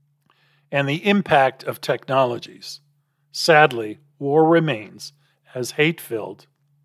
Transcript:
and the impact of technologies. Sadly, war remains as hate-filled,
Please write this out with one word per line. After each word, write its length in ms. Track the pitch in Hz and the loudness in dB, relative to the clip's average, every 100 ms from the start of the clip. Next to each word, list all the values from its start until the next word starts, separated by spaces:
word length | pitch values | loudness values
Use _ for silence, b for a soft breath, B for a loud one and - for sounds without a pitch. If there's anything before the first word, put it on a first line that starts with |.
| _ _ _ _ _ _ _ | _ _ _ _ _ _ _
and 160 | 143 139 | -2 -2
the 180 | 143 208 | -2 0
impact 560 | 202 - 147 135 - | 0 4 4 4 0
of 180 | - 117 | -8 -8
technologies. 1000 | - 127 - 135 127 117 - - - - _ _ _ _ _ | -4 -4 -2 0 0 -2 -10 -18 -20 -20 _ _ _ _ _
Sadly, 680 | - - 156 151 120 107 104 _ - | -4 2 4 4 2 -8 -10 _ -10
war 300 | 139 151 160 | -2 2 4
remains 640 | 170 160 113 101 92 - - _ _ _ | 4 2 -4 -10 -18 -20 -20 _ _ _
as 180 | 131 120 | -10 -6
hate-filled, 760 | - 151 165 - 113 95 101 _ _ _ _ | -2 -2 -2 -8 -10 -10 -14 _ _ _ _